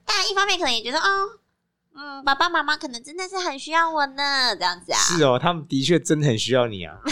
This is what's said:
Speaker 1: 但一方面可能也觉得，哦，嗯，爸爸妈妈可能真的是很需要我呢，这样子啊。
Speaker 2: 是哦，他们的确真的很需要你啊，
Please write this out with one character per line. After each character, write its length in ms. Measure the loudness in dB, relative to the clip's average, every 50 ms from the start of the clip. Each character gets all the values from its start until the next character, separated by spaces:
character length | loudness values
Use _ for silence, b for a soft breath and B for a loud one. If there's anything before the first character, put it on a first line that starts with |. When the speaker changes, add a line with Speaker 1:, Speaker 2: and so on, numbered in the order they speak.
| _
Speaker 1:
但 240 | -4 -2 -2 -2 -2
一 40 | 0
方 140 | 0 0
面 100 | 0 0
可 80 | 0 0
能 80 | -2 -2
也 80 | -2
觉 100 | -4 -4
得， 60 | -4
哦， 420 | 0 0 2 2 0 0 -4 -6 -12 _ _ _ _ _ _ _ _ _ _ _
嗯， 300 | -18 -16 -16 -12 -4 0
爸 100 | 0 2
爸 160 | 2 2 0
妈 140 | 0 0 0
妈 120 | 0 -2
可 120 | -4 -4
能 160 | -10 -12 -12 -16
真 120 | -12 -10
的 140 | -8 -8 -6
是 80 | -4
很 220 | -4 -4 -4 -6 -6
需 100 | -6 -2
要 160 | 2 2 2
我 180 | 2 2 0 0
呢， 480 | -2 -2 -2 -2 0 0 2 0 0 0
这 80 | 0 -2
样 200 | -2 -2 -4 -4
子 80 | -2
啊。 60 | 0
Speaker 2:
是 240 | 2 2 2 4 4 6
哦， 140 | 6 4 4
他 140 | 2 2 0
们 100 | 0 -4
的 160 | -4 -2 0 2
确 160 | 4 2 2
真 200 | 2 2 0 2
的 60 | 2
很 140 | 2 2 2
需 140 | 0 0 2
要 120 | 2 2
你 180 | 0 -2 -6 -10
啊， 140 | -12 -12 -10 -6 -6